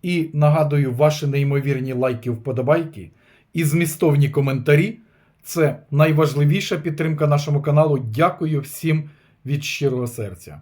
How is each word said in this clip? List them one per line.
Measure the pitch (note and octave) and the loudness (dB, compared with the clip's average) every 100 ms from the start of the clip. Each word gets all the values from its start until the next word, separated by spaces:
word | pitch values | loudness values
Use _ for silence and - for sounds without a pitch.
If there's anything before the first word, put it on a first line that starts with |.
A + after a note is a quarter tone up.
І | F3 F3 D#3 | -2 -2 -2
нагадую, | D3 D3 D#3 D3+ C#3+ C3 | 2 2 4 2 2 0
ваші | B2 D3+ D3+ C#3+ | 2 2 2 -2
неймовірні | C#3 C#3 C#3 C3+ B2+ C3 | 0 0 0 0 -2 -4
лайки, | B2 C3 A#2+ B2+ | -2 -2 -2 -6
вподобайки | A2+ C#3 B2 B2 E3 D#3+ G#2 F2 _ _ _ _ | -6 -4 -2 2 0 0 -12 -18 _ _ _ _
і | - | -2
змістовні | D3 E3 E3+ - E3 C#3+ C#3+ | 0 2 0 2 2 4 2
коментарі. | D3 C#3 C3+ A#2 D3 G3+ A3+ _ _ _ _ | 2 0 0 2 2 2 -6 _ _ _ _
Це | - E3+ D3 - _ | -8 0 0 0 _
найважливіша | C#3+ D#3+ D3+ D3+ C#3+ C#3+ F#3+ G3 F3+ | 2 4 4 2 2 2 2 -2 -4
підтримка | D#3+ D3 D#3+ D3+ D3+ | -4 -4 -4 0 2
нашому | C#3+ D3 C#3+ | 0 0 -2
каналу. | D3 D3 D#3 C#3 | 2 2 2 0
Дякую | A#2 A2 E3+ F3 D#3+ D3 | -2 0 0 0 -4 -4
всім | D3 - D#3+ D#3 D3 _ _ _ B2+ | -6 -6 -2 -2 -4 _ _ _ -6
від | D3 | -6
щирого | D3 - C#3 B2+ A#2+ | -6 -2 -2 -2 -6
серця. | - G2+ F2+ - D2 | -8 -10 -12 -18 -20